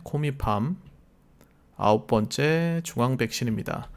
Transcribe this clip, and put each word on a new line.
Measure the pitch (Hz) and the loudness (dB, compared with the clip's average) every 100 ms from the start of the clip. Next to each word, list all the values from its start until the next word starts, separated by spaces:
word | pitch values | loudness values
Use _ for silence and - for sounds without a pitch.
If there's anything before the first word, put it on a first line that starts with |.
코미팜, | - 147 147 139 - 202 160 185 - - - _ _ _ - _ _ - | -4 -2 -2 -2 0 2 0 -4 -10 -20 -20 _ _ _ -20 _ _ 0
아홉 | 101 107 - | 4 4 4
번째 | 110 110 - 147 160 170 165 165 | 2 2 0 2 2 2 -2 -4
중앙백신입니다. | 120 120 127 113 - 123 107 - - - | -2 0 2 -2 -2 -2 -2 -4 -6 -8